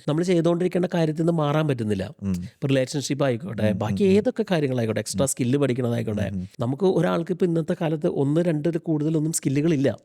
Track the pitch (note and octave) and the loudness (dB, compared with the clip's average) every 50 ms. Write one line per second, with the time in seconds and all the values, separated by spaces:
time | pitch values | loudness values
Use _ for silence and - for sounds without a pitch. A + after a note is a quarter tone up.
0 | - - C#3+ D#3+ F3 F3+ F#3 E3+ D#3 E3+ E3+ E3+ F3+ F3+ - F#3 F3+ F3 - F3 | -4 -2 -2 0 0 2 2 2 4 2 2 2 0 0 0 0 -2 0 0 0
1 | D#3+ D#3 D#3 D#3+ E3 E3+ E3+ E3 D3+ C#3+ D3 D#3 D#3 D3 C3+ A#2+ A2+ G#2+ G#2 F#2+ | 0 0 0 0 0 0 2 2 2 2 2 2 2 0 0 0 0 -2 -2 -2
2 | F#2+ - - - G2 G2 F#2 F2+ F2+ - - - - C3+ C3+ C3+ C3 B2+ - D3 | -4 -6 -8 -8 -4 -4 -4 -4 -4 -8 -10 -4 -2 0 2 2 0 0 -4 -6
3 | B2+ - D3 C3+ D3 C3+ B2 A2 - G2+ A#2 G#2 G#2+ G#2+ G2+ F#2 G#2 G#2+ G2 - | -4 -4 -2 0 0 0 0 -2 -4 -8 -4 0 0 0 0 0 -2 -2 0 2
4 | G#3 F#3+ F#3+ G#3 G#3 B3+ - - G#3+ - F#3+ D#3+ D3 C3 B2+ B2 A2+ A2 G#2+ A2 | 4 4 4 4 2 2 0 -2 -2 0 0 0 0 0 0 0 0 0 0 -2
5 | G#2+ - - F#2+ C#3 C3+ - - C3+ - C3+ C#3+ C#3+ C3 B2 B2+ B2 A#2 A#2 A#2 | -2 -4 -2 -2 0 0 0 -2 0 0 2 2 2 2 0 0 0 -2 -2 -2
6 | A2+ A2+ G#2+ G#2 G#2+ - G2+ F#2 F2+ F#2+ - - A#2+ A#2+ C#3 C#3 G3 F#3 F#3+ F3 | -2 -2 -2 -2 -2 -2 -4 -6 -8 -8 -6 -4 -4 -2 -2 0 2 2 2 2
7 | E3 F3+ F#3 E3+ E3 - F3+ E3+ G3 F3 E3 E3 D#3 - F3 - F3 D3+ D#3+ D3+ | 2 2 0 -2 -2 -4 -2 0 0 0 0 0 0 -2 -2 -2 -2 -2 -2 0
8 | D#3+ E3+ - - C#3 C#3 D3 E3 F3 F3+ D#3 D3+ D3 E3+ D#3+ E3 - - D#3+ D3 | -2 0 0 0 0 2 2 2 2 2 0 0 0 -2 -2 -2 -2 -2 -2 0
9 | D3 D#3+ D#3+ D#3 D3+ D#3+ E3 - - D3 C3 D3 D3 E3+ E3 C3 C#3 B2+ G#2 - | 0 0 0 0 0 0 -2 -2 -2 0 0 2 2 2 2 2 2 0 0 -2
10 | - | -6